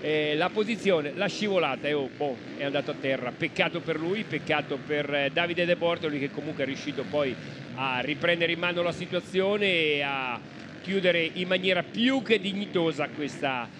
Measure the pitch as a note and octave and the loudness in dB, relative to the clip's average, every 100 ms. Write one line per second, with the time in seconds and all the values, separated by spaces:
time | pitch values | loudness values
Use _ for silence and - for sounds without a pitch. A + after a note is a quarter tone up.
0 | D3+ D3+ D3+ D3+ F3+ G#3 G#3+ G#3+ G3 E3+ | 0 2 2 2 2 2 -2 0 4 4
1 | D3 D3+ G3 - G#3+ F#3 D3+ B2 C#3+ D3 | 2 -2 -2 0 0 2 2 0 0 0
2 | C3+ - D3 A#2 - - C#3 C#3+ C#3 C3+ | -2 -2 -4 -4 -8 -6 -2 -2 -2 -2
3 | C3+ C3 B2 A2+ E3 - E3+ E3+ C#3+ D#3+ | -2 0 -2 -4 -4 0 0 0 -2 -2
4 | E3 G#3+ D3 D3 C#3 D3+ C#3+ C#3 B2+ D3 | -2 -2 -2 -4 0 0 0 -4 -2 -2
5 | C#3+ D3 C#3 D#3+ F3 E3+ F3 F3 E3+ E3+ | 0 0 0 2 0 2 2 2 2 0
6 | D#3+ D3 C#3+ - D3 D3 C3+ C#3 D3 C#3+ | 0 -2 -4 -4 -6 -2 -2 -2 -6 -6
7 | A#2 D3 C#3 G#2 D2 - - B2 C3 B2+ | -2 0 0 -2 -8 -12 -10 -4 -2 0
8 | B2+ C#3 E3+ E3+ E3+ E3+ F3 F3 F3 D#3 | 0 0 2 2 2 2 0 0 0 -2
9 | D#3+ F3+ - F#3 F#3+ G#3 G3+ F3 D#3 D3 | -2 -4 0 2 2 4 4 4 4 2
10 | C#3+ C3+ B2+ A#2 - - - - F3 F#3+ | 0 -2 -2 -4 -8 -14 -14 -10 -2 2
11 | F3+ E3+ D#3+ D#3+ F3+ F#3 F#3+ F3+ - G#3 | 4 4 2 0 0 2 4 2 0 2
12 | A#3+ C4+ A3 G#3+ F#3+ G3 G#3 F#3 E3 D3 | 4 4 4 2 2 -4 -2 2 2 2
13 | C#3 C3 C#3+ - C#3 B2+ A2 | -2 -2 -6 -2 -2 -2 -4